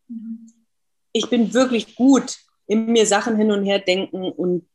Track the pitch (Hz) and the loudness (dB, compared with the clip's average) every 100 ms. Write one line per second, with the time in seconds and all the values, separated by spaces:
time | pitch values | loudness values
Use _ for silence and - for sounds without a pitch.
0 | _ 226 226 226 - _ _ _ _ _ | _ -16 -12 -14 -16 _ _ _ _ _
1 | _ 226 - 240 214 208 262 233 - _ | _ -6 -2 0 0 2 0 0 -4 _
2 | 254 262 254 - _ _ _ 214 226 233 | 4 4 2 -12 _ _ _ -2 2 2
3 | 208 202 214 220 214 202 196 202 196 185 | 4 2 0 0 2 0 0 -2 0 -2
4 | 190 190 185 - 180 175 - | -2 -6 -8 -4 -2 -2 -4